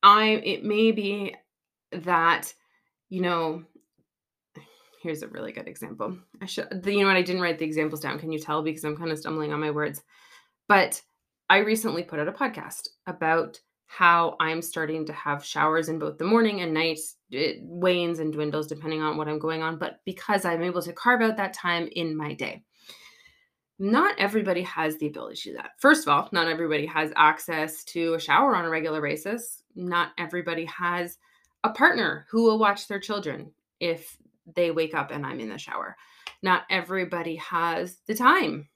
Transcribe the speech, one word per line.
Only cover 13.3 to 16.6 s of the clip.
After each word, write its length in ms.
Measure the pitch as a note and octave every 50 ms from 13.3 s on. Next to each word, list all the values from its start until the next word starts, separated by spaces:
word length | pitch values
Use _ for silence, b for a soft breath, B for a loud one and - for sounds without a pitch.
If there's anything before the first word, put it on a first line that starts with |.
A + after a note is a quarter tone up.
| D#3+ E3 - - - - _ _ _ _ _
how 500 | _ - - F#3 E3+ E3+ E3+ E3 E3 - -
I'm 240 | D#3+ D#3+ D#3+ E3 E3
starting 420 | - - E3 D#3+ D3+ D#3+ D#3+ D#3
to 60 | D3+ D3
have 320 | - - D3+ C#3+ C#3+ C#3+
showers 440 | - - D#3 D3 D#3 D#3 E3 D#3+ D#3+
in 100 | D#3+ D#3+
both 180 | D3+ D3+ D3+
the 80 | - E3
morning 360 | F#3 A3 A#3 A3+ G#3+ G#3 G3